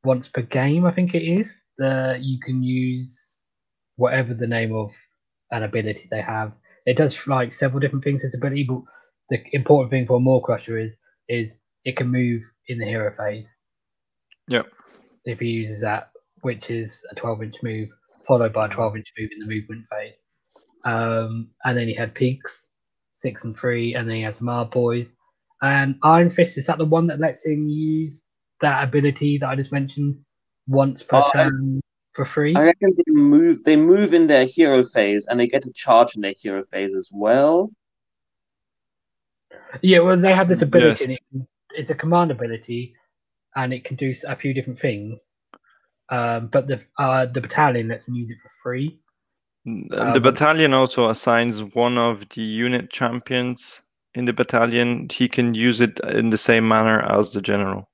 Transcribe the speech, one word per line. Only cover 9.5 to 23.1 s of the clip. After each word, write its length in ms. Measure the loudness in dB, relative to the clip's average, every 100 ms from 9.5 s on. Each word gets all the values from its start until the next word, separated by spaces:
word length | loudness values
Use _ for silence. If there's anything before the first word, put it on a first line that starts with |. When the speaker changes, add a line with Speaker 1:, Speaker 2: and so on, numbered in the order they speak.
Speaker 1:
important 380 | -6 4 4 4
thing 160 | -2 0
for 100 | 2
a 40 |
Maw 200 | 4 2
Crusher 360 | 0 -6 -4 -8
is, 200 | -8 -12 _ _ _
is 300 | -6 -6 _ _ _
it 120 | -10 -6
can 120 | -2
move 340 | 0 0 -2 -8 _ _
in 100 | -10
the 60 | -6
hero 260 | -4 -4
phase. 400 | -6 -8 -8 -14 _ _ _ _ _ _ _ _ _ -4
Speaker 2:
Yep. 180 | -4 -4 _ _ _ _ _
Speaker 1:
If 140 | -12 -6
he 80 | -6
uses 300 | -6 -6 -6
that, 280 | -6 -6 -8 _ _ _
which 280 | -10 -10 -8
is 320 | -10 -10 -14 -20
a 40 |
twelve 280 | -12 -8 -8
inch 200 | -10 -10
move, 260 | -10 -8 -10 _ _ _ -2
followed 260 | 0 0
by 140 | -2 -6
a 20 |
twelve 280 | -4 -6 -6
inch 140 | -16 -14
move 120 | -14
in 60 | -12
the 160 | -10
movement 320 | -10 -10 -18 -12
phase. 320 | -12 -12 _ _ _ _ _ _ _
Um, 680 | -6 -4 -2 -4 -4 -8 -10 _
and 140 | -4 -2
then 100 | -4
he 60 |
had 200 | -6 -8
Pigs, 540 | -2 -2 -2 -10 -20 _ _ _ _ _